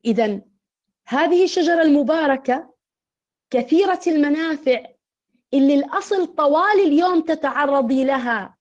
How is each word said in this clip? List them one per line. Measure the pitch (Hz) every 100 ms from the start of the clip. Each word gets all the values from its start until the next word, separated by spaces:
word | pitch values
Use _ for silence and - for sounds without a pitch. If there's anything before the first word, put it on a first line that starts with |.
إذن | 233 214 214 202 _ _ _ _ _ _ -
هذه | 254 320 349
الشجرة | 370 370 330 330
المباركة | 320 285 269 320 294 269 269 262 - _ _ _ _ _ _ _ _
كثيرة | 254 240 320 392 359 349
المنافع | 311 294 302 330 302 262 247 - _ _ _ _ _ _
اللي | 277 277
الأصل | 285 285 370 - 392 330
طوال | - 294 311 392 403
اليوم | 370 285 359 349
تتعرضي | 320 320 285 262 285 277 233 262
لها | 262 269 240 220 190 _